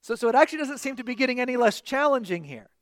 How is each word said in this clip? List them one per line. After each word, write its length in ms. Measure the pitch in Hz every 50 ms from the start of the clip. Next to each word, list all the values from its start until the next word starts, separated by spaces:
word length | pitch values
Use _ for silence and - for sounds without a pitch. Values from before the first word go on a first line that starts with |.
So, 140 | _ - 226
so 160 | 233 - 226
it 40 | 226
actually 260 | 262 311 - - 311
doesn't 180 | 302 262 285 247
seem 180 | - 269 269
to 80 | 233 240
be 100 | 226 247
getting 240 | 214 269 254 247 247
any 200 | 247 254 254 247
less 240 | 240 220 208 - -
challenging 600 | - - 262 285 302 277 262 226 175 180 170 160
here. 260 | 143 143 110 101 _ _ _